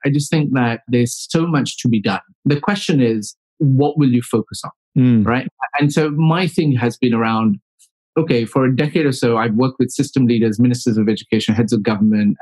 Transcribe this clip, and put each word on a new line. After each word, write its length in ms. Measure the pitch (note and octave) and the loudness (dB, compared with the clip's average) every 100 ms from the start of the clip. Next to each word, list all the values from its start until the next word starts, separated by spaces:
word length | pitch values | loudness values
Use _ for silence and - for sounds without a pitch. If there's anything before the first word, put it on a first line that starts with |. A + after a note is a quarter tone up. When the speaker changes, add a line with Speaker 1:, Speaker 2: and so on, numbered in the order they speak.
| C#3+ | -2
Speaker 1:
I 60 | |
just 180 | D3 C#3+ | -2 0
think 240 | E3 D3 | -2 0
that 280 | C3 A#2 A#2 - | 0 0 -2 -2
there's 380 | B2 A#2+ - - | 0 0 -4 -4
so 160 | E3 E3 | -2 0
much 320 | D3+ A#2+ - | 0 -2 -4
to 80 | B2 | -2
be 120 | A2+ | 0
done. 200 | G#2 F#2+ - _ - | -2 -6 -8 _ -2
The 140 | C#3+ | -2
question 420 | - G3 - D3 | -2 -4 0 2
is, 340 | A#2+ A2+ G#2 - _ - | 2 0 -6 -14 _ -2
what 400 | C#3+ C3 C#3+ D#3 | 0 2 2 2
will 120 | C#3 | 2
you 120 | B2 | 2
focus 400 | - A2+ - - | 0 -4 -4 -10
on? 80 | - - _ - | -14 -16 _ 0
Speaker 2:
Mm. 300 | B2+ A#2 G#2 | 4 4 2
Speaker 1:
Right. 220 | B2 - - - C#3+ | 0 -4 -10 -8 -2
And 120 | D3 | 0
so 200 | D3+ D#3 | 2 0
my 340 | D3 D#3+ E3 F3+ | 2 0 2 -2
thing 280 | - D#3 | -4 -2
has 220 | B2 A#2+ - | 0 -2 -2
been 200 | B2 A2+ | -2 0
around, 420 | A2+ A2 A2 G2+ _ _ _ _ _ - | 0 0 0 -2 _ _ _ _ _ -4
okay, 300 | D#3 A#2+ A2 | 0 0 -2
for 180 | C3+ | 0
a 120 | C3 B2+ | 0 0
decade 320 | D3+ F3 C#3+ | 0 0 0
or 60 | |
so, 240 | B2 A#2+ A2+ | 0 0 0
I've 180 | A2+ G#2+ | 0 0
worked 240 | B2+ - | 0 0
with 100 | B2 | -4
system 380 | - C3+ C#3+ A#2+ | -2 -2 0 2
leaders, 320 | A#2 A2+ G#2+ | 2 0 2
ministers 360 | B2 B2 - A2 | 2 0 0 0
of 140 | G#2+ | 0
education, 460 | G#2+ - A2 - G#2 | -2 -2 -2 0 0
heads 180 | G#2+ | 0
of 80 | A2+ | 0
government, 560 | G#2+ G#2 G#2+ G#2+ G#2 - | -2 0 2 2 2 0